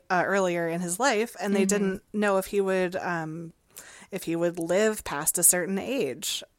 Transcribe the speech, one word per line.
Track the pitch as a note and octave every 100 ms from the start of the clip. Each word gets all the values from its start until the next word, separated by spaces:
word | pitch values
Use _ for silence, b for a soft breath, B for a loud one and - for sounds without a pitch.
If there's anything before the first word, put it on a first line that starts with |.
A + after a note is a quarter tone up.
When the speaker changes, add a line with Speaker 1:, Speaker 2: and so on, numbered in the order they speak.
| -
Speaker 1:
uh, | F3+ D#3+
earlier | G3 F#3 F3 E3+
in | E3
his | F3 F3+
life, | C4+ A3 A#3 -
and | G3+
they | G3+
Speaker 2:
Mm-hmm. | G3
Speaker 1:
didn't | G3+ G3 F#3+ -
know | G#3+ G#3 F#3+
if | F#3
he | G3+
would, | G3 F#3+ F#3 F#3
um, | - F3 D#3 D#3+ E3 - _ B B B B
if | F#3
he | -
would | E3 F3 F3
live | E3 F3+ A3 G#3+
past | - C#3+ D#3 -
a |
certain | E3+ F3+ F3 G3
age. | F#3+ C4+ D3 A#2 - - -